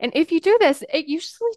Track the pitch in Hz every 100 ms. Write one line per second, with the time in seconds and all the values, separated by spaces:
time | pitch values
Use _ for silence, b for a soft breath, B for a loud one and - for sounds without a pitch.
0 | 240 277 320 330 370 453 370 277 - 285
1 | 294 302 - - 466